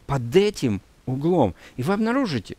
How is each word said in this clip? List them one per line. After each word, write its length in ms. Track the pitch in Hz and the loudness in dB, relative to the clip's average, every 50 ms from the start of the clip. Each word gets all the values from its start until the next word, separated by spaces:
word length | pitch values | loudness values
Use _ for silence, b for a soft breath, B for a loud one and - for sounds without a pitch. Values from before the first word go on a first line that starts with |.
| _ | _
под 280 | - 139 135 117 117 117 | -4 -4 -4 -2 2 2
этим 460 | 185 202 208 208 - - 120 101 92 - _ _ _ - | 4 4 2 0 -2 -2 -2 -2 -2 -6 _ _ _ -8
углом. 480 | - 131 135 147 170 185 170 123 95 82 B B B B | -6 -4 -2 0 0 2 4 2 2 0 B B B B
И 80 | B 123 | B -4
вы 100 | 160 202 | -2 -2
обнаружите 600 | 208 214 226 240 277 277 196 147 117 - - - | 0 0 0 0 -2 -2 -2 -4 -6 -6 -8 -16